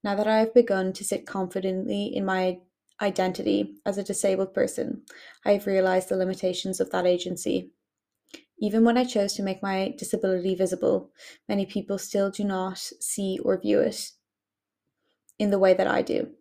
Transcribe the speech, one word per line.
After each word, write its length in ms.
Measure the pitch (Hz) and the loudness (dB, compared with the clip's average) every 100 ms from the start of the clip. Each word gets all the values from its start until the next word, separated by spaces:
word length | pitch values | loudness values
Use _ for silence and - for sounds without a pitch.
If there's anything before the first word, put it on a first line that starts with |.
Now 120 | 208 | -2
that 120 | 202 214 | 0 4
I 120 | 220 | 4
have 160 | 220 | 6
begun 400 | 240 240 190 185 | 6 6 2 0
to 100 | 185 | -4
sit 220 | - - - | -4 -6 -4
confidently 800 | 196 180 190 190 185 190 202 202 | -6 -4 -2 -2 -4 -4 -4 -4
in 180 | - | -2
my 380 | 190 185 185 180 _ _ _ - | 0 0 0 -2 _ _ _ -4
identity 760 | 202 202 185 - - - 202 - | -2 0 0 0 0 0 -2 -4
as 140 | 196 196 | -4 -4
a 40 | |
disabled 520 | 196 196 196 190 190 | -4 0 0 0 -2
person, 500 | 190 - - - - - - - - | 0 -2 -2 -6 -8 -14 -20 -20 -6
I 80 | 202 | 2
have 140 | 202 202 | 2 2
realized 420 | 190 185 185 180 | 2 4 2 0
the 80 | 190 | -2
limitations 640 | 185 190 185 180 190 180 | -2 -2 -2 -2 -6 -2
of 80 | 185 | -2
that 160 | 185 | 2
agency. 680 | 180 180 180 180 - 180 180 _ _ _ _ _ _ - _ _ | 2 2 -2 -6 -2 -4 -4 _ _ _ _ _ _ -20 _ _
Even 260 | 214 220 | 0 4
when 140 | 226 240 | 4 4
I 80 | |
chose 300 | 247 220 202 | 2 0 0
to 80 | - | -2
make 200 | 190 190 | -4 -4
my 320 | 196 190 196 - | -4 -2 -2 -6
disability 560 | 180 202 190 185 190 | -6 -2 0 0 0
visible, 580 | 185 185 180 - 190 - _ - - - | 0 0 2 0 0 -4 _ -20 -18 -4
many 160 | 202 196 | -4 -2
people 320 | 208 196 196 | -6 -4 -8
still 320 | - 202 196 | -4 -2 -2
do 140 | 196 | -2
not 340 | 202 190 185 185 | -4 -2 -4 -6
see 600 | - - - - 190 190 | -12 -10 -8 -4 -4 -2
or 140 | - 190 | -2 -2
view 220 | - - | 2 2
it 320 | - - - _ _ _ _ _ _ _ _ _ _ _ _ _ | 2 -2 -14 _ _ _ _ _ _ _ _ _ _ _ _ _
in 120 | 208 | 0
the 80 | 196 | 4
way 160 | 190 | 6
that 120 | 185 - | 6 4
I 140 | - | 2
do. 340 | - - - - | 2 -2 -2 -10